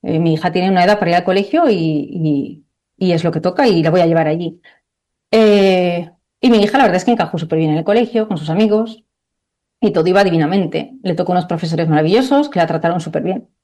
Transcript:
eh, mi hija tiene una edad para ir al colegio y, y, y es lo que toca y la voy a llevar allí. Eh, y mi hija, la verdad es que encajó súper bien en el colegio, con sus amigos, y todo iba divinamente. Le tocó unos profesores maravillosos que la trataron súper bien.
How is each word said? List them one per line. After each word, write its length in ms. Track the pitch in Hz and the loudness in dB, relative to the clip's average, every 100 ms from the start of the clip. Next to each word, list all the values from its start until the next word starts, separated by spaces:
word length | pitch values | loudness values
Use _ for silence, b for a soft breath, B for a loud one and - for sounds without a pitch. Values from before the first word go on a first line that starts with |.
eh, 160 | - 160 | -4 -2
mi 140 | 165 | 0
hija 180 | 156 180 | 0 -2
tiene 200 | 175 185 | -2 0
una 140 | 185 180 | 2 2
edad 120 | 208 | 2
para 120 | 180 | 2
ir 60 | 175 | 0
al 80 | 175 | 0
colegio 440 | 190 202 311 330 | -2 0 0 0
y, 60 | 190 | 0
y, 880 | 160 151 - 180 156 143 - - _ _ _ _ | 0 -2 -6 -4 -2 -2 -4 -12 _ _ _ _
y 140 | 185 | -2
es 140 | 165 170 | 0 -2
lo 60 | |
que 100 | 156 | -2
toca 260 | 180 180 277 | -4 0 2
y 160 | 170 | 2
la 80 | 156 | 2
voy 80 | 180 | 2
a 60 | 165 | 2
llevar 220 | 165 156 | 2 0
allí. 340 | 160 170 - b b _ _ _ _ _ | -2 -6 -12 b b _ _ _ _ _
Eh, 800 | 226 220 202 196 185 180 175 170 _ _ _ | 2 4 4 4 2 0 -4 -8 _ _ _
y 100 | 262 | 2
mi 80 | 226 | 4
hija, 140 | 208 262 | 2 2
la 80 | 240 | 2
verdad 120 | 180 | 2
es 80 | - | 0
que 60 | |
encajó 260 | 233 165 170 | 0 -2 -4
súper 220 | 160 160 | -4 0
bien 120 | 160 | 0
en 60 | 151 | 0
el 40 | |
colegio, 440 | 165 220 240 233 220 | 0 0 0 -2 -2
con 100 | 160 | -4
sus 120 | 151 | -4
amigos, 540 | 170 214 214 226 - _ _ _ _ _ _ _ _ | 0 2 2 -2 -8 _ _ _ _ _ _ _ _
y 100 | 214 | 0
todo 160 | 180 165 | 0 2
iba 160 | 185 | 2
divinamente. 680 | 196 165 151 196 175 156 - - | 2 2 0 0 -2 -4 -10 -10
Le 100 | 190 | -6
tocó 200 | 165 175 | -4 -2
unos 120 | 180 170 | -2 -2
profesores 440 | 165 165 160 165 | -6 -4 -2 0
maravillosos 600 | 151 156 214 262 285 294 | 2 2 2 2 0 0
que 100 | 190 | -2
la 80 | 165 | -2
trataron 340 | 160 170 175 | -2 -2 -4
súper 220 | 160 - | -4 -6
bien. 260 | 175 208 - _ | -4 -6 -10 _